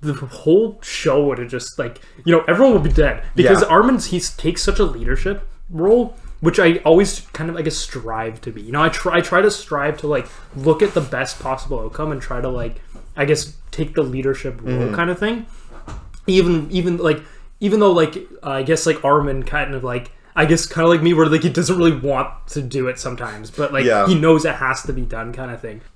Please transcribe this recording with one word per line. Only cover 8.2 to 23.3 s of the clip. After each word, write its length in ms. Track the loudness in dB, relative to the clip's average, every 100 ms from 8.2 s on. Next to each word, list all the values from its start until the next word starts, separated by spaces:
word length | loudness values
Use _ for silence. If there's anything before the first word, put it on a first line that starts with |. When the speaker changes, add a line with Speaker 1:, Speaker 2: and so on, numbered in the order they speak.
| -6 -8
Speaker 1:
to 100 | -12
be. 100 | -12
You 80 | -8
know, 100 | 0
I 100 | 0
try, 260 | 0 -2 0
I 40 |
try 220 | 0 2
to 80 | 2
strive 460 | 0 -6 -4 -2 -4
to, 80 | -2
like, 220 | -2 -4 -14 -16
look 280 | -4 0 2
at 120 | 2
the 60 | 0
best 400 | -2 -4 -6 -6
possible 400 | -6 -6 -4 -6
outcome 320 | -6 -6 -6
and 100 | -6
try 180 | -6 -6
to, 80 | -4
like, 280 | -4 -6 -8 -12 -16 -16 -4
I 80 |
guess, 300 | 0 0 -2 -12 -14
take 240 | -6 -4 -2
the 60 |
leadership 580 | -2 -2 -2 -2 -6 -10
role 100 | -6 -2
Speaker 2:
Mm-hmm. 180 | -2
Speaker 1:
kind 160 | -2 -2
of 80 | -2
thing. 280 | -2 -4 -8 -16 -18 -18 -14 -14 -16 -12 0
Even, 400 | 4 4 2 0
even, 280 | -2 -2 0
like, 240 | 0 -2 -4 -20 -20 -6
even 200 | 0 4
though, 100 | 4
like, 260 | 4 2 -2 -14 -14
uh, 60 | -8
I 120 | -6
guess, 240 | 0 0 2
like, 180 | 0
Armin 380 | 4 4 2 -2
kind 320 | -4 -4 -4
of, 80 | -6
like, 300 | -6 -8 -10 -20 _ 0
I 80 |
guess, 200 | 2 2
kinda 240 | 0 0 4
like 140 | 4
me, 100 | 4
where, 140 | 4 4
like, 160 | 4
he 60 | 2
doesn't 280 | 0 0 2
really 200 | 2 2
want 320 | -2 -2 -4 -8 -10
to 120 | -8
do 240 | -6 -4 -4
it 140 | -6
sometimes, 500 | -10 -10 -10